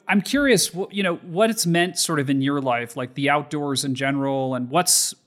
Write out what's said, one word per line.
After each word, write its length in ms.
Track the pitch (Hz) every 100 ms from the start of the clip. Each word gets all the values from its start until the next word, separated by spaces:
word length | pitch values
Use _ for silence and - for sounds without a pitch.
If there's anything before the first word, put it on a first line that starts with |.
| -
I'm 160 | 196
curious, 460 | - 277 277 208 -
wh-, 240 | 170 190
you 100 | 196
know, 140 | 190 160
what 340 | 180 170 226
it's 160 | 226 175
meant 320 | 170 180 170
sort 220 | - 156
of 100 | 135
in 100 | 139
your 200 | 135 143
life, 360 | 131 120 117 139
like, 180 | 127
the 140 | 143 139
outdoors 560 | 147 143 151 147 131
in 100 | 139
general, 600 | 131 135 139 139 135 131
and 160 | 127 123
what's, 440 | 160 175 - - -